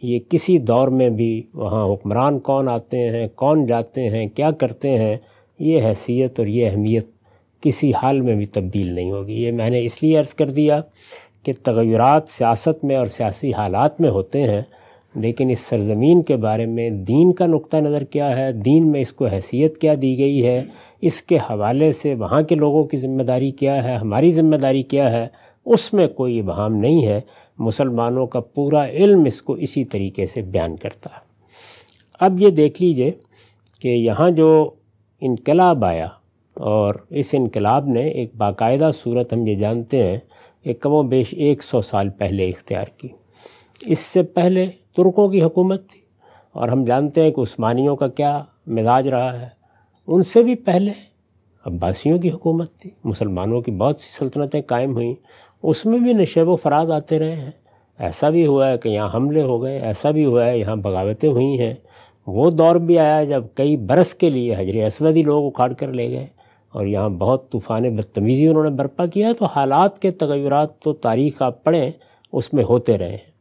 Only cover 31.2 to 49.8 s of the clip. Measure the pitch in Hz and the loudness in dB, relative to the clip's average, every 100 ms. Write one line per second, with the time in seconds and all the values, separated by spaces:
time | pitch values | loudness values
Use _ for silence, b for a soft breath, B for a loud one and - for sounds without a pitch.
31.2 | _ _ _ B B B B B _ - | _ _ _ B B B B B _ 0
32.2 | 190 185 202 156 151 151 180 135 127 180 | 2 6 6 6 2 4 2 2 0 -2
33.2 | _ b b b b _ 127 120 113 104 | _ b b b b _ -2 2 2 2
34.2 | 170 160 160 156 156 - _ _ _ - | 2 4 6 6 2 -4 _ _ _ -8
35.2 | 135 117 - 160 180 147 98 82 80 - | -4 -4 0 4 4 4 0 -2 -6 -12
36.2 | _ _ _ - - 107 104 104 - 147 | _ _ _ -8 -2 0 0 -2 -8 -6
37.2 | 135 139 123 110 104 131 143 117 151 131 | -2 -2 -2 -2 0 0 0 -2 -2 -4
38.2 | 113 107 101 101 117 135 156 151 120 120 | -8 -4 -4 -2 0 2 0 -2 -4 -4
39.2 | 120 117 110 101 104 117 117 135 98 101 | -2 -2 -2 -2 -2 -4 -2 0 0 -2
40.2 | - b b b 151 117 143 151 131 131 | -10 b b b -10 -4 0 0 2 0
41.2 | 110 - 147 139 - 123 104 101 98 98 | -2 -2 0 0 -2 -4 -2 -2 -4 -4
42.2 | 98 98 92 90 - 95 101 _ - - | -4 -2 -2 -4 -8 -8 -8 _ -20 -20
43.2 | _ b b b b b 220 160 - 185 | _ b b b b b -4 -4 0 -2
44.2 | 180 - 175 185 185 - _ - 185 185 | 0 0 0 2 -2 -6 _ 0 2 4
45.2 | 202 190 160 165 185 190 - _ _ _ | 2 4 2 2 0 -2 -8 _ _ _
46.2 | b b b - 117 131 120 127 147 165 | b b b -6 -2 0 2 0 0 2
47.2 | 160 147 120 - 113 120 143 139 135 127 | 2 2 -4 -2 -2 0 0 0 -2 -2
48.2 | 143 143 143 _ - 113 110 127 135 127 | -2 -2 -8 _ -8 -2 2 2 2 -2
49.2 | 127 123 123 _ _ _ | -2 -6 -14 _ _ _